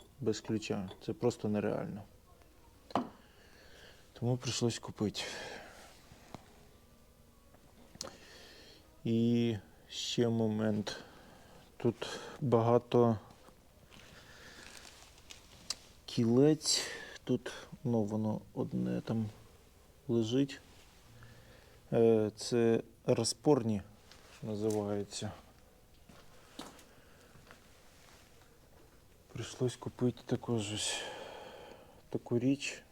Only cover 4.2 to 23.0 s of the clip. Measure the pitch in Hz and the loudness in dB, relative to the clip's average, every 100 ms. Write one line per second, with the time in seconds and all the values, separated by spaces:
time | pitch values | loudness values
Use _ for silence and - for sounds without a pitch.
4.2 | 120 127 127 - 120 - - - 104 - | -2 0 -2 0 0 -2 -6 -2 -2 -2
5.2 | - - - - - - - - - - | -8 -10 -12 -14 -16 -20 -20 -20 -20 -20
6.2 | - - - - - - - - - - | -18 -18 -18 -20 -20 -20 -20 -20 -20 -20
7.2 | - - - - - - - - - - | -20 -20 -20 -20 -20 -20 -20 -16 -16 -16
8.2 | - - - - - - - - 117 113 | -20 -20 -20 -20 -20 -20 -20 -6 0 2
9.2 | 117 117 117 107 - - - - - - | 4 4 2 -2 -8 -20 -14 -8 -4 0
10.2 | 117 113 110 107 110 104 104 - - - | 2 2 2 2 0 0 -2 -8 -14 -20
11.2 | - - - - - - 117 - - - | -20 -20 -20 -20 -20 -2 0 0 -6 -10
12.2 | - - 127 117 117 120 - 123 120 107 | -12 -6 2 4 6 4 6 6 6 4
13.2 | - - - - - - - - - - | -4 -20 -20 -20 -20 -20 -20 -20 -20 -20
14.2 | - - - - - - - - - - | -20 -20 -20 -20 -18 -18 -20 -20 -20 -20
15.2 | - - - - - - - - - - | -20 -20 -20 -16 -14 -14 -16 -20 -4 2
16.2 | 117 123 147 151 - - - - - - | 4 8 8 6 2 0 -2 -8 -14 -8
17.2 | - 123 - - - - 123 113 104 110 | -2 -2 -4 -14 -16 -6 0 2 2 0
18.2 | 110 - - 127 120 123 123 - - 113 | -2 -2 -6 -6 -4 -2 -2 -2 -2 -2
19.2 | 107 - - - - - - - - 117 | -4 -8 -20 -20 -20 -20 -20 -12 -2 0
20.2 | 110 131 139 - - - - - - - | 2 0 0 -4 -20 -20 -20 -20 -20 -20
21.2 | - - - - - - - 123 113 110 | -20 -20 -20 -20 -20 -20 -2 4 6 6
22.2 | 107 - - 120 117 113 - - | 2 -4 -2 2 4 2 0 -4